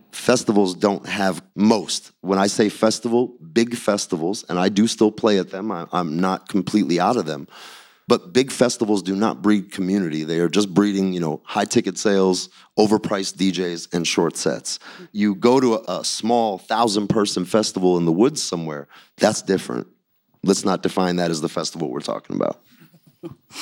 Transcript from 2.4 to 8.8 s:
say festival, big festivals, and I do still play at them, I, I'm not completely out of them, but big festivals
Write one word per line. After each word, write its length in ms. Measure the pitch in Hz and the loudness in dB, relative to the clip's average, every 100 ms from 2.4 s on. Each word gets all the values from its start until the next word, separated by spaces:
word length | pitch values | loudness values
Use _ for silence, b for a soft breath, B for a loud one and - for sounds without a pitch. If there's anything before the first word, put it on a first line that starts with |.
| 101 | 2
say 220 | 107 107 | 2 0
festival, 680 | - 110 107 120 120 123 - 80 | 2 0 0 0 0 -2 -6 -4
big 240 | 80 120 120 | -2 0 -2
festivals, 680 | - 101 - 85 82 113 - | -2 -2 -2 -4 -4 -6 -4
and 100 | 87 | -2
I 100 | 95 | 0
do 180 | 101 113 | 2 2
still 260 | - 107 | 2 0
play 260 | 104 113 101 | 2 2 2
at 120 | 87 | 0
them, 200 | 95 107 | -6 -8
I, 160 | 90 82 | -8 -6
I'm 260 | 87 85 80 | -4 -2 0
not 300 | 92 95 - | 0 -2 -2
completely 500 | 98 87 107 76 87 | -4 0 0 2 2
out 180 | 92 120 | 2 0
of 100 | 78 | -2
them, 200 | 73 69 B B B B B B | -6 -10 B B B B B B
but 240 | 120 - | 0 2
big 200 | 123 135 | 0 2
festivals 500 | - 123 - | 2 2 2